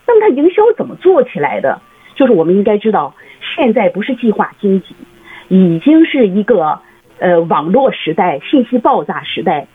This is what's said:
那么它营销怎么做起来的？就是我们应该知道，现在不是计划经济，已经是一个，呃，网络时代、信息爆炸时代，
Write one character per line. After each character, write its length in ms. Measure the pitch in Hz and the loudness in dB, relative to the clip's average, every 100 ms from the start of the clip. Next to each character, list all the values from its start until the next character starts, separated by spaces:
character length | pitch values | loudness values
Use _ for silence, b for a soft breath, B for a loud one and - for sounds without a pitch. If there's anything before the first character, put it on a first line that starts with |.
| - | 0
那 100 | 453 | 2
么 80 | 427 | 2
它 60 | |
营 160 | 262 320 | 2 0
销 120 | 370 440 - | 2 0 0
怎 80 | |
么 120 | 247 - | -6 -2
做 260 | 359 349 | 0 2
起 160 | 247 - | 0 -4
来 220 | 143 104 | -6 -4
的？ 200 | 135 - _ b b - | -4 -6 _ b b 0
就 100 | 269 | 2
是 60 | |
我 100 | 190 | 2
们 140 | 160 190 | 2 2
应 80 | |
该 120 | 202 208 | 2 0
知 160 | 220 | 0
道， 220 | 190 139 - B B - - | -2 -4 -10 B B -10 -2
现 160 | 262 | 0
在 160 | 226 185 | 0 0
不 140 | 185 | -2
是 120 | 208 254 | -6 -4
计 140 | 233 | -2
划 220 | 196 175 - | -2 -4 -4
经 220 | 202 190 | -2 -2
济， 60 | - - - _ B B B | -4 -20 -20 _ B B B
已 300 | 185 185 165 | 2 4 2
经 260 | 262 320 | 4 4
是 240 | 320 285 208 | 4 2 0
一 140 | 190 | 0
个， 360 | 202 208 156 156 b b _ - | 0 0 0 -4 b b _ -4
呃， 220 | 180 175 | 0 2
网 300 | 170 160 151 | 2 -2 0
络 180 | 226 269 | 2 0
时 200 | - - | -2 -4
代、 260 | 160 180 139 | -2 -2 -4
信 260 | - 285 233 | -2 0 0
息 80 | 247 | 0
爆 260 | 233 254 | 0 0
炸 180 | 220 156 | -4 -8
时 180 | 156 - | -8 -6
代， 240 | 170 151 - | -4 -4 -6